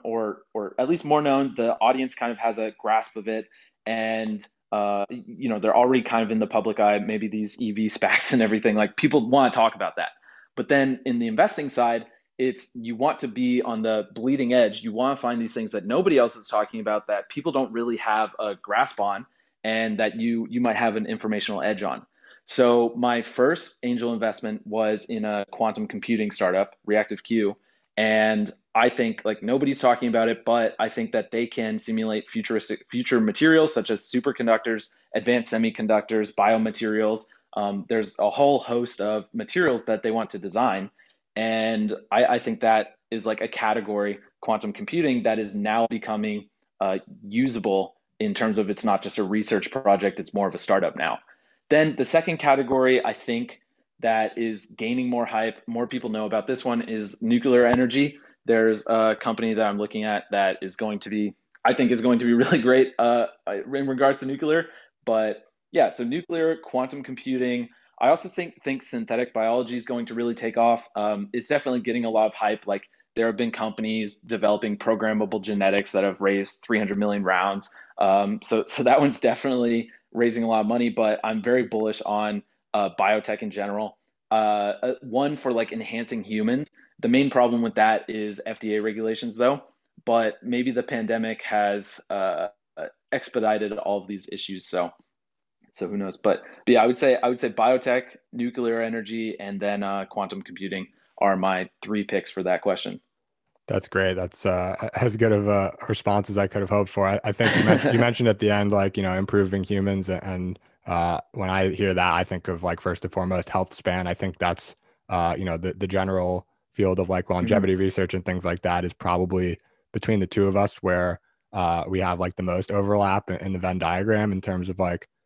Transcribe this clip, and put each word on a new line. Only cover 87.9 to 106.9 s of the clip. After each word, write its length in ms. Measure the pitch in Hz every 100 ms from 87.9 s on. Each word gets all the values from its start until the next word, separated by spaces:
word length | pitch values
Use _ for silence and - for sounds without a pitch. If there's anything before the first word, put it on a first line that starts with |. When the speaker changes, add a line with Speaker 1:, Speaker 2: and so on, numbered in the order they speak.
| 107 -
Speaker 1:
is 320 | 110 104 98 -
F 140 | 107
D 160 | 110 107
A 60 |
regulations, 540 | 107 107 110 110 117 107
though. 260 | 120 135 - _ _ _ -
But 320 | 117 110 -
maybe 280 | 120 123 127
the 120 | 120
pandemic 600 | 120 120 110 113 113 107
has, 580 | - 107 101 101 98 - -
uh, 400 | 98 95 80 90 _ _ -
uh, 80 | 78 _ -
expedited 600 | 135 - 123 110 107 104
all 260 | 104 - 101
of 80 | 95
these 200 | 98 -
issues. 340 | 98 - 92 -
So, 240 | 90 85 - _ _ _ _ _ _ _
so 120 | - 90
who 120 | 101
knows? 180 | 95 -
But, 260 | 107 - - -
but 80 | -
yeah, 100 | 117
I 40 | 117
would 100 | 123
say, 220 | 139 123
I 60 | 123
would 100 | 123
say 120 | 123
biotech, 640 | 110 117 131 131 123 - - _
nuclear 480 | 120 120 123 117 117
energy, 560 | 113 113 104 113 110 -
and 220 | 101 98
then, 220 | 101 101
uh, 240 | 98 98 95
quantum 300 | 104 98 98
computing 460 | - 90 95 95 95 _ _ -
are 180 | 98 95
my 320 | 95 92 92 -
three 220 | 98 104
picks 260 | 101 98 -
for 120 | 98
that 200 | 90 90
question. 380 | 101 90 - - _ _ _ _ _ _ -
Speaker 2:
That's 180 | 98 -
great. 280 | 98 95
That's, 320 | 92 90 - 101
uh, 420 | 90 90 92 110
as 220 | - 120 107
good 160 | 113
of 140 | 104 101
a 300 | 101 95 - -
response 420 | 107 104 101 98
as 80 | 101
I 80 | 98
could 160 | 104
have 80 | 95
hoped 200 | 104 95